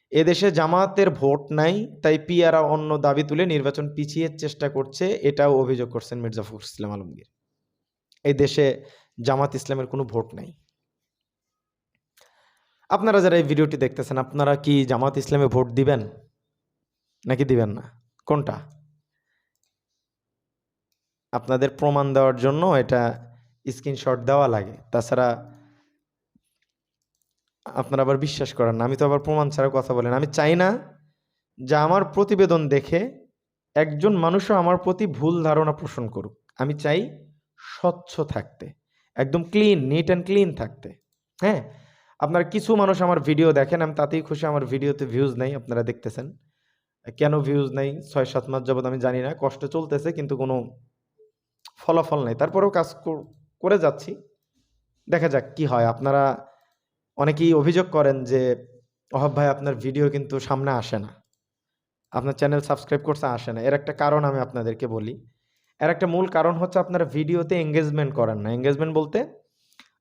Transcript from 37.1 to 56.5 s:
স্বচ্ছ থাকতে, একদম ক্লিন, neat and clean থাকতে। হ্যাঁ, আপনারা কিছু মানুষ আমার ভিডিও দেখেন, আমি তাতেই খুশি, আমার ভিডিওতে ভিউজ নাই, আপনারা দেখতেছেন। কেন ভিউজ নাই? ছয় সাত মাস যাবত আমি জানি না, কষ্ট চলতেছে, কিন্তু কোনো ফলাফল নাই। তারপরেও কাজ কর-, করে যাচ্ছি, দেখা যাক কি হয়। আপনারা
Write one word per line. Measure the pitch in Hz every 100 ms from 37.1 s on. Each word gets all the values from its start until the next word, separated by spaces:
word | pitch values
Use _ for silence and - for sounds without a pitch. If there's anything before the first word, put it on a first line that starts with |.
| - - _ _ _
স্বচ্ছ | - - 180 175 - -
থাকতে, | 151 104 - - 151 - _ _ _ -
একদম | 135 170
ক্লিন, | 170 208 214 175 131
neat | 156 170
and | 180 180
clean | 202 180 143
থাকতে। | 107 - - - _ _ _ -
হ্যাঁ, | 196 170 - - _ _ _ -
আপনারা | 151 175
কিছু | 175 214 208 214
মানুষ | 190 175
আমার | 180 165
ভিডিও | 139 151 165
দেখেন, | 147 135 170
আমি | 156 151
তাতেই | 147 160
খুশি, | 151 151 156
আমার | 147 123
ভিডিওতে | 135 143 143 131
ভিউজ | 120 139 120
নাই, | 127 139
আপনারা | 120 117
দেখতেছেন। | 117 120 110 117 139 - _ _ _ _ _ _ 120 -
কেন | 147 151
ভিউজ | 139 143 135
নাই? | 139 139 156
ছয় | - 143 123
সাত | 135 135
মাস | 131
যাবত | 123 127 127
আমি | 131
জানি | 123 127
না, | 131 -
কষ্ট | 135 - 143
চলতেছে, | 165 151 143 151
কিন্তু | 156 143 131
কোনো | 131 127 120 - _ _ _ _ _ _ _ _ - -
ফলাফল | - 165 156 147
নাই। | 120 113
তারপরেও | 151 190 202
কাজ | 185 165 - 165
কর-, | 156 - _ _ _
করে | 180 202
যাচ্ছি, | 156 - - 202 - _ _ _ _ _ _ _ -
দেখা | 170 160
যাক | 131 - -
কি | 147
হয়। | 120 117
আপনারা | 120 135 139 135 - -